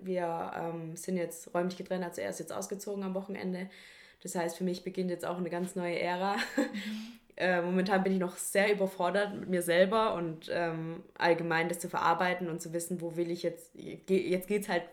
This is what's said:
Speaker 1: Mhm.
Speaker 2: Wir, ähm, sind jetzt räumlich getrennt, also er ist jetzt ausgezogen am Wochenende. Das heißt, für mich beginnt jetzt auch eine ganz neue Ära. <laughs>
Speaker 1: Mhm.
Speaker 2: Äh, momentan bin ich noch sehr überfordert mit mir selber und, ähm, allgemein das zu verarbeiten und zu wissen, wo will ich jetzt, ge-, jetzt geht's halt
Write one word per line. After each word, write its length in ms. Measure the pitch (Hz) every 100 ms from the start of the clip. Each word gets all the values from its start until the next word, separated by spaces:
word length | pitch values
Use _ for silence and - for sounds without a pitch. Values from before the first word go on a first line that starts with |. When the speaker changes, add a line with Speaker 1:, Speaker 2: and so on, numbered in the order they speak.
Speaker 1:
Mhm. 60 | 185
Speaker 2:
Wir, 460 | 180 170 165 180 -
ähm, 400 | 165 165 165 165
sind 220 | - 180
jetzt 340 | 170 - -
räumlich 220 | 175 180 185
getrennt, 260 | 190 185
also 200 | 175 -
er 80 | 196
ist 100 | 190
jetzt 100 | -
ausgezogen 500 | 202 190 196 - 202
am 80 | 190
Wochenende. 540 | 185 196 196 185 180 190 - - - - -
Das 140 | 190 180
heißt, 200 | 170 170
für 80 |
mich 200 | 185 180
beginnt 260 | 185 185 180
jetzt 160 | 175 170
auch 100 | 175
eine 140 | 170
ganz 260 | 175 180 185
neue 220 | 175 170
Ära. 380 | 175 180 196 214 -
<laughs> 100 | -
Speaker 1:
Mhm. 560 | 254 208 208 214 226 240 _ -
Speaker 2:
Äh, 220 | 180 175
momentan 400 | 175 185 185 190
bin 120 | 190
ich 40 | 190
noch 180 | 180 -
sehr 360 | - 196 208
überfordert 600 | 202 190 - 175 196 208 220
mit 100 | 190
mir 140 | 180
selber 520 | 170 170 190 226 214
und, 340 | 175 170 160 -
ähm, 540 | 170 170 160 160 165 - -
allgemein 520 | 170 170 170 165 175
das 100 | -
zu 100 | 175
verarbeiten 600 | - 165 170 185 180 175
und 100 | 165
zu 120 | 165
wissen, 280 | 165 165 180
wo 140 | 165 160
will 140 | 170
ich 140 | 175
jetzt, 300 | 170 170 - -
ge-, 520 | - 170 - 190 -
jetzt 200 | 180 -
geht's 200 | 208 202
halt 140 | 175 -